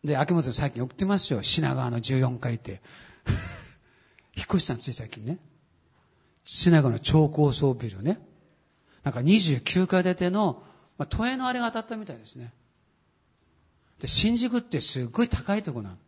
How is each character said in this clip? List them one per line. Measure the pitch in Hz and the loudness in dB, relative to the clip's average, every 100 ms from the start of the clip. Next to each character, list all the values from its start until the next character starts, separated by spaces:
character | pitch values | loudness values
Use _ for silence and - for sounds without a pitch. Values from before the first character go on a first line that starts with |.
で、 | 147 135 | 0 0
秋 | 151 | 2
元 | 175 131 | 2 2
さ | |
ん | |
最 | 117 143 | -2 -2
近 | 117 | -2
送 | 127 | -8
っ | - | -2
て | |
ま | 190 202 | 0 0
す | - | 0
よ。 | 120 | 0
品 | 92 - 147 | 2 2 2
川 | 131 123 | 0 -2
の | 120 | -4
十 | 110 131 | 0 0
四 | 127 123 | 0 0
階 | 127 | -6
っ | 117 | -6
て。 | - 95 - - - - - | -8 -16 -18 -20 -20 -12 -4
<laughs> | - - - - - _ _ _ _ _ | -4 -4 -14 -20 -20 _ _ _ _ _
引 | - | -12
っ | - | -2
越 | 190 | 0
し | - | 0
た | |
の、 | 120 | -6
つ | - | -8
い | |
最 | - 107 | -10 -12
近 | - | -12
ね。 | 110 175 _ _ _ _ _ _ _ _ _ _ | -8 -8 _ _ _ _ _ _ _ _ _ _
品 | - - 175 165 | -8 2 6 6
川 | 131 | 6
の | 110 | 0
超 | - 156 151 | 2 4 4
高 | 151 147 | 4 2
層 | 123 139 | 4 0
ビ | 123 117 | 0 -6
ル | 95 | -4
ね。 | 123 220 - _ _ _ _ _ _ _ | -4 -4 -6 _ _ _ _ _ _ _
な | 143 | -6
ん | |
か | 123 | 0
二 | 139 214 | 4 6
十 | 170 131 | 6 2
九 | - 180 185 | 2 0 2
階 | 185 | 2
建 | 185 | 2
て | 180 180 | 0 0
の、 | 196 202 131 - _ _ - | 2 0 -2 -12 _ _ -10
ま | |
あ、 | 143 | -6
都 | - 233 | -2 -2
営 | 262 | -2
の | 254 | -4
あ | |
れ | 247 | -2
が | 233 | -2
当 | |
た | 226 | -4
っ | 226 | -8
た | 226 | -10
み | 214 | -10
た | |
い | 120 | -16
で | |
す | 110 131 | -16 -16
ね。 | 117 _ _ _ _ _ _ _ _ _ _ _ _ _ _ _ | -16 _ _ _ _ _ _ _ _ _ _ _ _ _ _ _
で、 | - | -2
新 | - 214 233 | 2 2 2
宿 | 247 240 | 0 -2
っ | |
て | 240 139 | -2 -4
す | - 131 | -4 -4
っ | 120 | -6
ご | 117 | -2
い | 240 | -2
高 | - - 208 | -2 -2 -4
い | |
と | 208 | -4
こ | 120 | -10
な | 101 | -10
の。 | 90 | -14